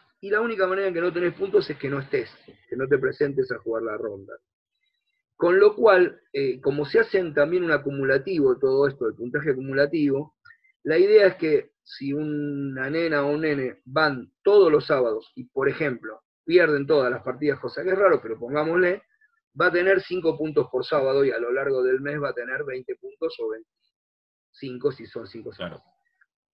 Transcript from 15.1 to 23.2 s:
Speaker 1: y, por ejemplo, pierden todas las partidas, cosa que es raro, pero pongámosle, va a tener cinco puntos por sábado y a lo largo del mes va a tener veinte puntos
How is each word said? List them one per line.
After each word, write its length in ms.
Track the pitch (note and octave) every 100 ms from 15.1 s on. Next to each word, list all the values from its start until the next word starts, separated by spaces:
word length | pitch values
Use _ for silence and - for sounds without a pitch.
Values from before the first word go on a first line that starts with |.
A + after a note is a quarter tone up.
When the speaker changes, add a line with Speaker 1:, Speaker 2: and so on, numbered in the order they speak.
| A2 - -
Speaker 1:
y, 100 | B2+
por 240 | C3+ C3+
ejemplo, 520 | C3 D3+ A#2+ A2 A2 _ _
pierden 420 | - F3 E3 D3 C#3
todas 240 | D3+ B2+
las 140 | B2
partidas, 360 | C3 B2+ D3 C3+
cosa 240 | B2 -
que 80 | F3
es 60 | F#3+
raro, 220 | G3 C#3+
pero 160 | A#2 A2
pongámosle, 640 | A#2+ D3 D#3 F3 F3+ G3+ _ _ _ _ _ C#3
va 80 | F3
a 40 |
tener 300 | F3 F#3 F#3+
cinco 360 | - F3+ D#3+ D3
puntos 300 | D#3 D3 C3+
por 160 | C3 B2
sábado 380 | D3+ C3+ C#3
y 80 | C#3
a 80 | A2+
lo 140 | A#2+
largo 280 | C3 C#3+ C3
del 200 | B2+ C3
mes 200 | C#3+ D3
va 80 | C#3
a 40 |
tener 320 | B2 A#2+ C3 C#3+
veinte 320 | C3 B2+ -
puntos 360 | - -